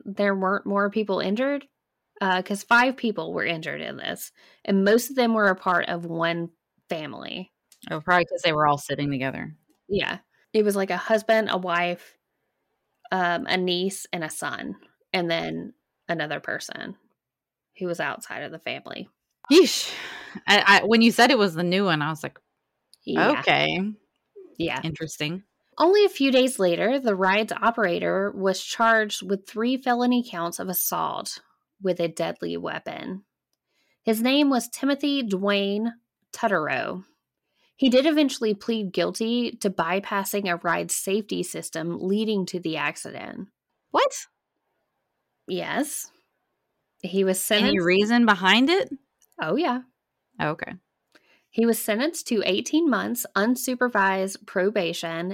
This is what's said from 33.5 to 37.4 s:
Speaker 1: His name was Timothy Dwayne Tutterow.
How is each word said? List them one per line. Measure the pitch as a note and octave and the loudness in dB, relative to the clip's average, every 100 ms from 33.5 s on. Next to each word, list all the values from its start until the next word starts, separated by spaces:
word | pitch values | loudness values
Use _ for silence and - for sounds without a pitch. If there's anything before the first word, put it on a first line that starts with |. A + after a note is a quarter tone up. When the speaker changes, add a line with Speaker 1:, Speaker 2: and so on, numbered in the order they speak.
| _ _ _ _ _ | _ _ _ _ _
Speaker 1:
His | - A3 | -2 0
name | A#3+ C#4+ C#4+ | 2 2 4
was | B3+ - | 2 -2
Timothy | - C#4 C#4 D4 C#4 | -4 -2 0 0 -2
Dwayne | A#3 F#3+ G3 G3+ G3 G3+ A#3 - _ _ _ | -2 0 0 0 0 -2 -4 -8 _ _ _
Tutterow. | - A3+ F3+ D3 B2+ A2 F#3 - _ _ _ | -2 0 2 0 -2 -4 -8 -12 _ _ _